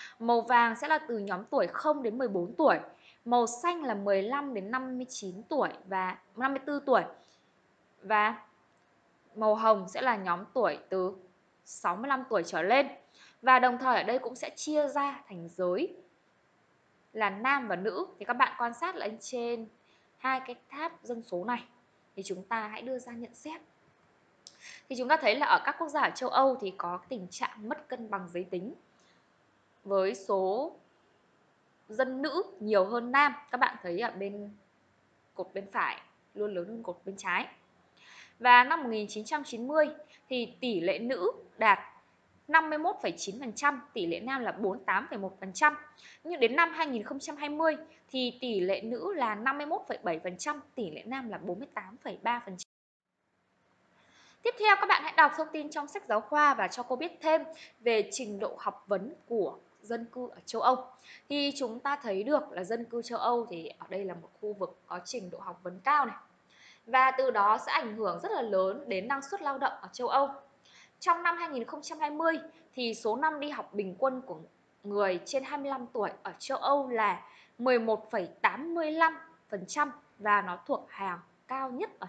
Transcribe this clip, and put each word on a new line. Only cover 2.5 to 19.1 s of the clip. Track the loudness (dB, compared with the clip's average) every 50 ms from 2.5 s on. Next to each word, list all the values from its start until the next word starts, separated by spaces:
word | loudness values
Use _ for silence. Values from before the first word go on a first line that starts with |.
| 2
tuổi, | 4 6 6 6 4 2 -6 -18 -20 -20 -20 -20 _ -2
màu | 2 4 4 4
xanh | 2 0 -2 -2 -2 -2 -2 -2
là | -4 -4
mười | -2 0 2 2 2
lăm | 2 0 -2 -2 -4 -4 -6
đến | -6 -6 -4
năm | -6 -6 -6 -6 -6
mươi | -8 -8 -8
chín | -10 -10 -10 -10 -10 -10
tuổi | -8 -2 0 0 0 0 -2 -6 -10 -6
và | -4 -2 -2 -4 -6 -8 _ _ _
năm | -4 -2 -2
mươi | -2 -4 -4
tư | -4 -6 -2 2
tuổi. | 4 4 4 4 0 -6 -16 _ _ _ _ _ _ _ _ _ _ _ _ _ _ _ _
Và | -2 2 4 4 4 4 2 -2 -10 -20 _ _ _ _ _ _ _ _ _ _ _ _ _ _ _ _ -4
màu | 0 2 4 4
hồng | 6 6 6 6 6 2 -4
sẽ | -6 -2
là | 0 0 0
nhóm | 0 0 -2 -2 -2 -4 -4 0
tuổi | 2 2 2 2 -2 -4 -4
từ | -2 0 0 0 -2 -6 -14 -20 _ _ _ _ _ _ _
sáu | -20 -10 -4 -4 -2 -2
mươi | -2 -2 -2
lăm | -2 -2 -2 0
tuổi | 0 0
trở | 0 0 -2 0
lên. | 2 4 4 4 4 2 -2 -16 -20 _ _ -20 -20 -20 _ _
Và | 4 6 8 8
đồng | 8 6 4 2
thời | 2 2 2
ở | 2
đây | 2 2 0 -2
cũng | -2 -6 -8
sẽ | -8 -10 -10 -10
chia | -8 -6 -2 2 2 2 2
ra | 0 0 0 -2 -2 -6 -12 -16
thành | -14 -14 -14 -10
giới | -4 -2 0 0 2 0 0 -2 -6 -10 -20 _ _ _ _ _ _ _ _ _ _ _ _ _ _ _ _ _ _ _ _ _
là | -4 -2 -2 -2
nam | 0 0 0 2 2 2 0 -2
và | -4
nữ. | -2 -2 -2 -2 -4 -6 -8 -10 -8
Thì | -6
các | -2
bạn | 2 2 2 2 2 0
quan | -4 -4 -4
sát | -4 -6 -6 -4
lên | -4 -6 -6